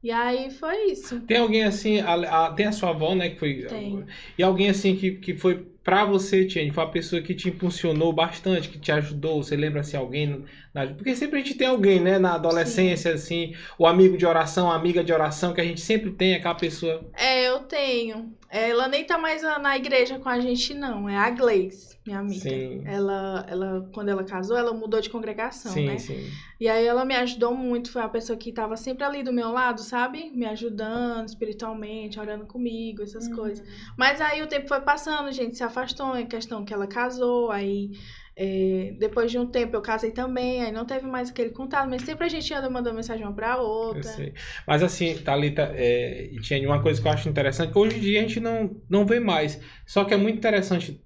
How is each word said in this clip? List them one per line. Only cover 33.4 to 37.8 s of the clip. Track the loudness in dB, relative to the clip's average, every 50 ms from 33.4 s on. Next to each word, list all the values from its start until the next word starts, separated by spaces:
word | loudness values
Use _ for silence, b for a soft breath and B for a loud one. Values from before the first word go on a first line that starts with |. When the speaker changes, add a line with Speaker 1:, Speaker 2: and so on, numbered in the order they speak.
| -6 -6 -6 -8 B B B B B B B
Speaker 1:
Mas | 2 2 2 4 2
aí | 0 -2 0 -2
o | -4 -2
tempo | -2 -4 -2 0
foi | -2 0
passando, | 2 2 0 0 0 -4 -4 -2 -2 -4
a |
gente | -4 -4 -4 -6 -4
se | -6 -6
afastou, | -4 -4 -4 -6 -6 -6 -6 -4 -4 -2 -4
em | -4
questão | -4 -6 -8 -8 -8 -8 -8 -8
que | -6 -4
ela | -4 -4 -4
casou, | -2 -2 -4 -4 -2 0 0 2 2 2 2 0
aí, | 0 -2 -2 -2 -2 -2